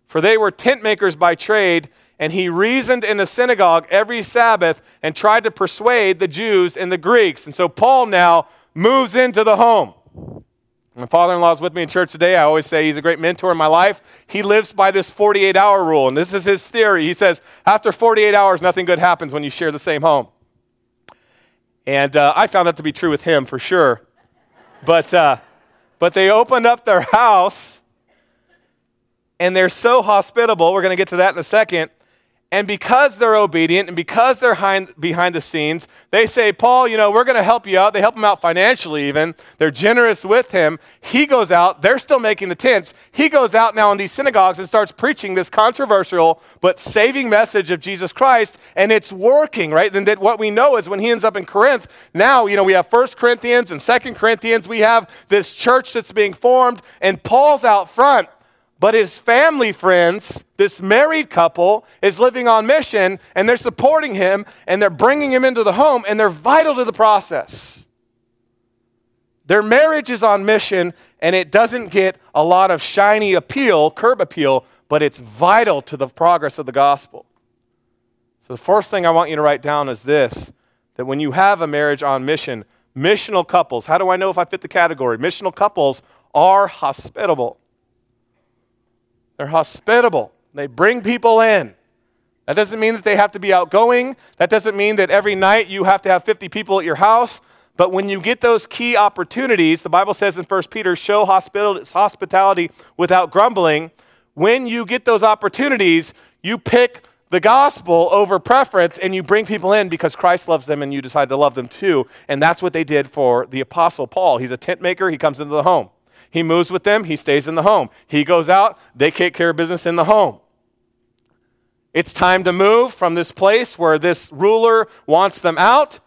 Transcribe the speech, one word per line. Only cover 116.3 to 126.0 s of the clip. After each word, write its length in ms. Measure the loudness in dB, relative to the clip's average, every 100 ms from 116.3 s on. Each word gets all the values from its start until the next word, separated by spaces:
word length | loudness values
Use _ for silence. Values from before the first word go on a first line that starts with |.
| -6
moves 260 | -2 0 0
with 140 | -2
them. 220 | 0 0 -2
He 100 | -8
stays 320 | -2 -2 -2
in 80 | -2
the 80 |
home. 260 | 2 2 -2 _ -6
He 160 | -2
goes 240 | 2 0 2
out. 300 | 2 2 -2 _ -2
They 140 | -2
take 240 | 0 -4
care 160 | -2 -2
of 60 | -2
business 300 | -4 -4 -4
in 100 | -2
the 100 | 2
home. 340 | 2 2 -4 _ _ _ _ _ _ _ _ _ _ _ _ _ _ _
It's 200 | -8 -6
time 300 | -2 0 0
to 80 | 0
move 420 | 0 2 2 0
from 220 | -2 -4 -4
this 160 | -6
place 480 | -2 0 2 -2 -2
where 180 | 0 0
this 320 | 0 -4 -8
ruler 540 | -2 0 2 2 2 -2 _ -2
wants 340 | 0 0 -2
them 180 | -4 0
out. 440 | 2 2 0 -6